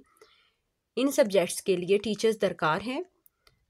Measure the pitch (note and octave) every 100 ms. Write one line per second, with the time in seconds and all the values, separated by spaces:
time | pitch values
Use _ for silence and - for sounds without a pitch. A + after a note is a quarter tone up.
0 | - _ - _ _ _ _ _ _ -
1 | C#4 C#4 G#3 F#3+ F3+ - - F3+ F3+ G3+
2 | A3 G#3 A3+ A3 G3 E3 D#3+ E3+ G#3 C#4
3 | F#4 _ _ _ _ _